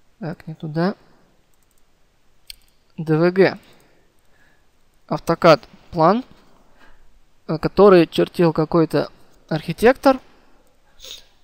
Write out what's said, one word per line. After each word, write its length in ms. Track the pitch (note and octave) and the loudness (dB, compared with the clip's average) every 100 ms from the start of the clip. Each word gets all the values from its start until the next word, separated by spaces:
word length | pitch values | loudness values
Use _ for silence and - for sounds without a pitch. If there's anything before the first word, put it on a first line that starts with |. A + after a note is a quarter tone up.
| _ - | _ -16
Так, 260 | D3+ F3+ - | -14 -14 -16
не 80 | |
туда. 400 | D#3+ D#3+ D#3 F#3 - _ _ _ _ _ _ _ _ _ _ _ _ _ _ _ - _ _ _ - | -14 -10 -4 -4 -6 _ _ _ _ _ _ _ _ _ _ _ _ _ _ _ -20 _ _ _ -14
Д 200 | D#3+ D#3 | -4 0
В 140 | F3 | 0
Г. 260 | F#3 D#3+ - - _ _ _ _ _ _ _ _ _ _ _ _ _ - | 2 0 0 -20 _ _ _ _ _ _ _ _ _ _ _ _ _ -10
Автокад 600 | D#3 - E3 F3 D3 - - - | -8 -4 0 4 2 0 -20 -12
план, 340 | D#3+ E3 A#3 - - _ _ _ - - - - - _ _ - | 0 0 0 -6 -20 _ _ _ -20 -20 -20 -20 -20 _ _ -10
э, 100 | D#3 | -6
который 480 | D#3 - G3+ F3+ D#3+ | -4 4 6 6 4
чертил 480 | - E3+ - E3+ | -2 -4 0 -2
какой-то 580 | D#3+ D#3 E3+ D#3 D3 - - - _ - | 0 -2 0 0 -2 -6 -12 -20 _ -10
архитектор 720 | D#3 - D#3+ A3 C4+ C#4 C4 - _ _ _ _ _ _ - - - - _ | -10 -8 -2 0 2 0 0 -6 _ _ _ _ _ _ -20 -20 -20 -20 _